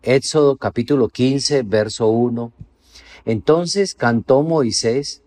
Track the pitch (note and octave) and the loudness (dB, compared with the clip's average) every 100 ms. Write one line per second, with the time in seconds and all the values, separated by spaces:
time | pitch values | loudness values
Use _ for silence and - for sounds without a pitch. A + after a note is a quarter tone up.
0 | - C3+ - D#3 C#3+ C3+ A2 G#2+ A#2+ C#3+ | 2 0 2 2 2 2 -4 -4 -2 0
1 | A2 - B2+ C#3 - C#3+ A2+ G#2+ G#2+ - | 0 0 0 0 0 -2 0 0 -2 0
2 | A2 A2+ A#2+ A#2+ A#2 _ - _ _ - | 0 2 0 -2 -8 _ -20 _ _ -20
3 | - - - A2+ - D#3+ F3 G3+ G3 - | -20 -12 -6 -2 2 2 2 -2 -4 -2
4 | A#2+ A#2 - C3 D#3 E3 A#2+ G2 A#2 B2 | 0 0 2 2 2 0 0 -2 -2 -2
5 | C#3+ - | -6 -14